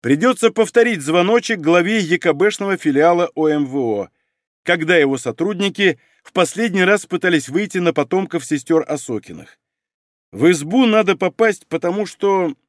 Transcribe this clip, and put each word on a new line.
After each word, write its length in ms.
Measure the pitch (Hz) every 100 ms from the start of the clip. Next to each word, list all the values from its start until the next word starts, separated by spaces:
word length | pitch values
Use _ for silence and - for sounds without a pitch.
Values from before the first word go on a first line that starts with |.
Придётся 480 | 123 147 240 254 226
повторить 520 | 220 214 240 233 208
звоночек 580 | 139 175 175 233 - -
главе 400 | 151 175 175 220
Е 180 | 170 175
К 140 | 180
Бшного 440 | 147 202 - 196 185
филиала 540 | 151 139 160 175 175
О 140 | - 156
М 180 | 151 139
В 100 | 139
О, 320 | 120 104 92 _ _ _ _ _
когда 340 | - 175 160 175
его 220 | 143 135
сотрудники — 800 | 123 113 175 190 196 - 196 143 _ _
в 100 | -
последний 520 | 185 175 - 233 185
раз 220 | 185 202 -
пытались 420 | 180 185 165 127
выйти 300 | 151 208 185
на 140 | 170
потомков 520 | 147 143 190 190 165
сестёр 400 | - 151 - 160 -
Осокиных. 720 | 147 - 110 - 80 - _ _ _ _ _ _ _ _
В 180 | 95 156
избу 360 | 170 147 233 247
надо 300 | 214 196 190
попасть, 500 | 185 - 226 202 _
потому 400 | 160 175 196 202
что 480 | - 202 196 175 139